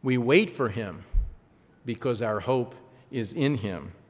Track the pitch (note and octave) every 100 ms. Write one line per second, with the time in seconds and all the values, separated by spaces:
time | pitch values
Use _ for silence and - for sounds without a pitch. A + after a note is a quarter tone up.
0 | C3+ B2+ A#2+ E3 G#3+ - A#2+ A2 G#2 D#2
1 | - - - - _ _ _ _ B2 A2+
2 | C3 A2+ A2 G#2+ G#2+ C3 A#2+ - - -
3 | - C3+ G2+ B2 C#3+ C3+ G2+ F2 C#2 -